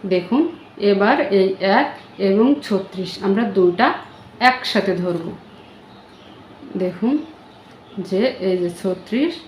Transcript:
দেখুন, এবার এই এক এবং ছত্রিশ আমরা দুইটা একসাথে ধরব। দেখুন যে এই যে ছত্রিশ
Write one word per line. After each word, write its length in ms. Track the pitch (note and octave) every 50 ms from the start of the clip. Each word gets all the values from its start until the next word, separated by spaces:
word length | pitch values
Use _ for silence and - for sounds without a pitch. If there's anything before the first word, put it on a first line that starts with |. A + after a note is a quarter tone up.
| - F#3+ F#3
দেখুন, 280 | F3+ F3 - A3+ C#4 E4 E4+ - - - - - - - G3+
এবার 260 | G3+ F#3+ G3+ G#3+ C4 D#4+ D4 - G3+ G3
এই 100 | F#3+ F#3+ F#3+ - F#3 G3 G3 B3
এক 80 | D4 D4 - - - - - - G3 G3
এবং 180 | G3 G#3 A3+ C4+ C#4+ C#4+ -
ছত্রিশ 480 | - G#3+ F#3 F#3+ - - F#3 F#3 E3+ - - -
আমরা 200 | G3 G3 G#3+ A#3 G3+ F#3+
দুইটা 300 | F#3+ F3+ F3 F3 F3+ A#3 D4+ F4 - - - - - - - - - A3+ B3+
একসাথে 440 | B3+ - - - - G#3+ F#3+ G3 F3+ E3+
ধরব। 240 | F3 F3+ F3 E3 D#3+ - G3+ - - - - - - - - - - - - - - - - - - - - - - - - - - - -
দেখুন 360 | F#3 F#3 F3+ F3 - G#3+ A#3+ C#4+ D4+ - - - - - - - - - - - - - - - G3+ F3 -
যে 120 | F#3+ F#3+ A3+ B3+ B3+ - F3+
এই 80 | F#3+ F#3
যে 120 | F3+ F3 F3 F3 -
ছত্রিশ 500 | - F#3+ F#3 F#3 - - G#3+ B3 D4 F4 E4 - -